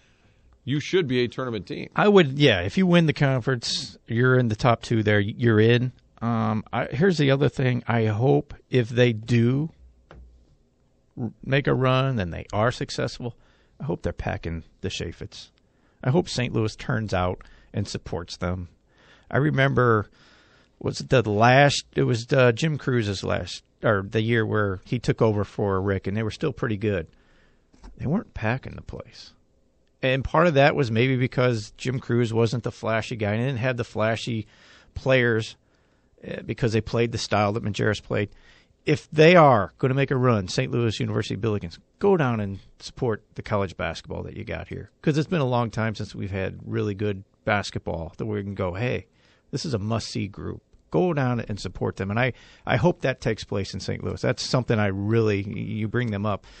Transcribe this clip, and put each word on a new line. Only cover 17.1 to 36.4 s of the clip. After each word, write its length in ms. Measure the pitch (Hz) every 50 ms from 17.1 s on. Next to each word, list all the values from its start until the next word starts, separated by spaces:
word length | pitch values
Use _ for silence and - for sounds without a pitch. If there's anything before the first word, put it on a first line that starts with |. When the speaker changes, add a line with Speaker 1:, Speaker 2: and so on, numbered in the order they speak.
| -
Speaker 2:
out 280 | 90 90 90 95 - - - - - _ _ -
and 140 | 107 101 -
supports 500 | - 98 - - - 165 170 - - -
them. 320 | - 87 90 92 90 - _ _ _ _ _ _ _ _ - _ _ -
I 80 | - 127
remember 720 | 143 156 139 135 135 139 131 123 123 120 113 107 101 - _ _ _ _ _ _ _ _ _ _ _ _ _ -
was 200 | - 104 - -
it 80 | 147 135
the 120 | 135 127 107
last, 640 | 110 104 101 113 123 127 135 143 143 - - - _ -
it 80 | - 139
was, 240 | 131 123 113 117 - 147
uh, 180 | 135 127 123
Jim 260 | 117 110 160 160 151 135
Cruz's 460 | - 143 127 120 107 101 98 92 -
last, 400 | 92 95 95 90 90 - - _ _ _ - -
or 220 | 135 107 98 95 98
the 120 | - 110
year 240 | 110 113 120 117 110
where 340 | 107 107 107 104 101 95 92 -
he 140 | - 131 120
took 220 | - - - -
over 220 | 120 110 104 104 98
for 380 | - - - 104 101 98 92
Rick, 260 | 95 101 98 95 - 98
and 80 | 95
they 80 | 110 113
were 80 | 107
still 220 | - - - 151 117
pretty 240 | - - 123 107 95
good. 300 | 110 107 101 90 80 - _ _ _ _ _ _ _ _ _ _ _ _ _ _ - - - -
They 80 | -
weren't 280 | 117 156 220 - - -
packing 420 | - 110 110 120 127 - - -
the 60 | -
place. 500 | - - - - - - - - - - _ _ _ _ _ _ _ _ _ _ _ _ _ -
And 220 | - 131 127 135 120
part 240 | - - 156 170 180
of 60 | 147
that 200 | 135 139 147 -
was 160 | 143 143 110
maybe 240 | 110 110 127 135 131 123
because 540 | 127 123 - - 127 127 120 110 104 - - -
Jim 220 | - 131 123 127
Cruz 340 | - - 117 120 123 107 110
wasn't 300 | 113 117 107 - 120 -
the 80 | 120
flashy 440 | - - - 110 113 110 107 - 131
guy, 160 | 110 104 101 107
and 80 | 113
they 60 | 120 135
didn't 120 | 135 113
have 180 | 123 131 127 120
the 60 | 120
flashy 640 | - - 104 107 110 113 101 - 127 120 110 104 _ _ _ - - - - _ _ -
players, 640 | - - 131 131 131 120 120 113 110 110 - - _ _ _ _ _ _ _ _ _ _ _ _ _ - -
uh, 140 | - -